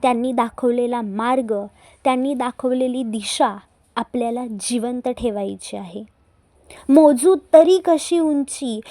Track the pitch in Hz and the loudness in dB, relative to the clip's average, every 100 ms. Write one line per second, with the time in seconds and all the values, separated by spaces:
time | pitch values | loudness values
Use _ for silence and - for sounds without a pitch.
0 | 254 233 254 247 226 - 247 247 240 240 | 0 0 -2 -2 -2 -2 -2 0 -2 -4
1 | 214 202 233 262 226 208 202 _ _ _ | -6 -4 0 0 -2 -4 -6 _ _ _
2 | 269 254 269 262 247 - 254 254 262 247 | -2 0 -2 -4 -6 -4 -2 0 -2 -2
3 | 233 214 202 - 240 196 _ _ _ - | -6 -6 -6 -2 -2 -2 _ _ _ -10
4 | - 247 233 240 247 208 - 240 233 247 | -6 -4 -4 -4 -8 -8 -4 -4 -4 -6
5 | 254 247 240 202 196 190 - 202 185 196 | -6 -4 -4 -4 -6 -10 -12 -12 -12 -14
6 | 214 _ _ _ _ _ _ - - 285 | -16 _ _ _ _ _ _ -16 4 6
7 | 302 254 320 370 - 311 330 370 349 320 | 8 6 2 2 6 6 6 4 2 0
8 | - 339 311 285 269 - 262 220 - | 0 0 0 0 -4 -8 -8 -8 -10